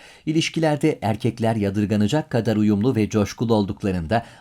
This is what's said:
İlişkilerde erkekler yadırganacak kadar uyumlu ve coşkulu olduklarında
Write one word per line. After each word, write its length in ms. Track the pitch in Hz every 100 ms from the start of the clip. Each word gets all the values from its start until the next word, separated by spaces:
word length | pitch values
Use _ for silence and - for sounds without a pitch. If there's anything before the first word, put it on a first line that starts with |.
| - - -
İlişkilerde 760 | 160 156 - 160 147 156 -
erkekler 540 | 101 107 120 110 113 113
yadırganacak 760 | 101 98 101 107 104 151 156
kadar 260 | 127 110 107
uyumlu 400 | 107 104 117 123
ve 140 | 101
coşkulu 440 | 107 101 - 117
olduklarında 720 | 110 98 101 104 90 78 113 - -